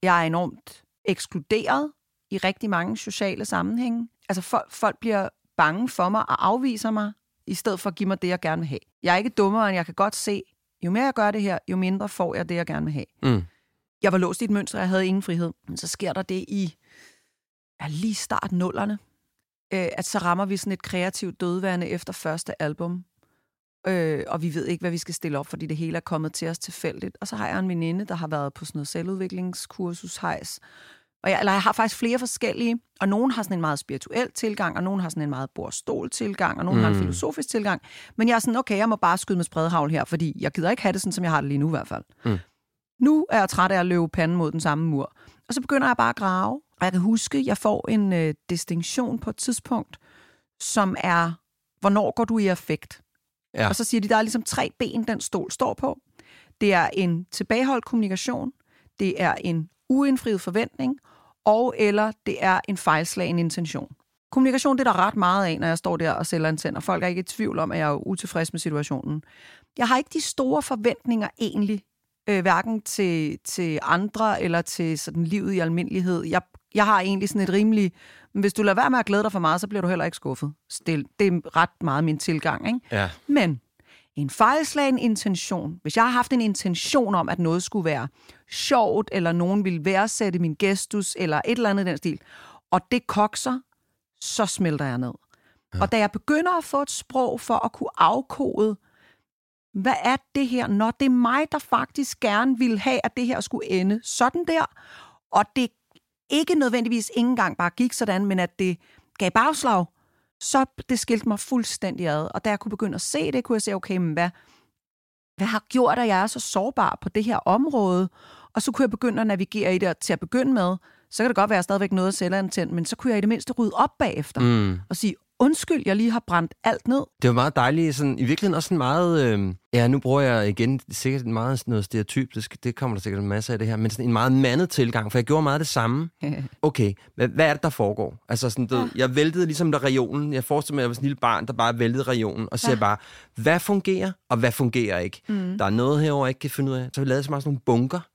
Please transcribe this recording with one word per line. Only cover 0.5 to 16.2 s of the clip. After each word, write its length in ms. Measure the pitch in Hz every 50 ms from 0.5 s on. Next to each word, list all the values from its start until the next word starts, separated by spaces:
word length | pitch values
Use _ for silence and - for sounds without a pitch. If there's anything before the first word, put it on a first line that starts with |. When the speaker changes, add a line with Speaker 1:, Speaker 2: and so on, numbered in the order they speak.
| - - _ - - - _ _ _ _ _
Speaker 1:
ekskluderet 840 | - 190 - - - - 175 143 _ 220 214 - - - 269 294 302 - _ _ _ _ _ _ _
i 60 | - 196
rigtig 320 | - 185 196 _ - 214
mange 280 | 196 170 170 190 220 214
sociale 480 | - - 190 - 208 196 180 - -
sammenhænge. 600 | - - 180 170 190 220 233 247 247 233 233 233 233 _ _ _ _
Altså, 120 | 190 180 180 - - 240
fol-, 100 | - -
folk 300 | - - - 214 - _
bliver 300 | - 226 220 202 190 - _ _ _ _ _ -
bange 320 | 165 151 156 185 233 254
for 200 | - - 180 180
mig 200 | 202 220 - -
og 180 | - - - 185
afviser 440 | 208 254 254 269 240 214 - 226
mig, 200 | 220 214 208 208 208 _ _ _ _ _ _ -
i 60 | 190
stedet 260 | 170 - 226 196 185
for 100 | - 208
at 60 | 175
give 120 | - 202 190
mig 140 | 190 185
det, 60 | - 180
jeg 120 | 180 175
gerne 200 | - 165 156 165
vil 80 | 165 151
have. 120 | 135 - _ _ _ _ -
Jeg 100 | 175 175
er 40 | 185
ikke 120 | 208 240
dummere, 400 | - - 202 196 202 226 220 202
end 60 | 190
jeg 100 | 180 170
kan 80 | - 170
godt 200 | - 196 208 208
se, 280 | - - - 202 196 - _ _ _ _ _ _ _ -
jo 60 | 170
mere 120 | 185 220 254
jeg 100 | 277 254
gør 180 | - 214 208
det 100 | 208 220
her, 160 | 202 202 185 156 _ -
jo 80 | 185 185
mindre 320 | 185 185 190 196 202 202
får 260 | - - 185 170 -
jeg 140 | - 180 -
det, 60 | 175
jeg 100 | 170 170
gerne 200 | - 160 147 151
vil 80 | 156 151
have. 120 | 143 - _ _ _ -
Speaker 2:
Mm. 200 | 131 123 104 87 85 _ _ _ _ _ _ _ _ _ _
Speaker 1:
Jeg 100 | - 196
var 60 | 175 185
låst 240 | 180 175 180 -
i 40 | 240
et 60 | 214
mønster, 280 | 208 202 196 - - -
jeg 100 | 185 185
havde 180 | 190 190 190 185
ingen 140 | 185 196
frihed. 300 | 190 - 175 170 175 165 - _ _ -
Men 100 | - -
så 100 | - 165
sker 260 | - - - 180 -
der 80 | 190